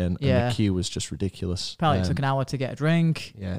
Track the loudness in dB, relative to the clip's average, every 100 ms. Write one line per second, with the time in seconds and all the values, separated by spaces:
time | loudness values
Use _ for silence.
0 | 0 0 2 4 2 2 2 2 -2 -4
1 | -6 -4 -4 -4 -4 -4 -6 -2 2 2
2 | 2 0 0 0 -2 -4 -4 -2 2 4
3 | 4 0 -6 -10 -6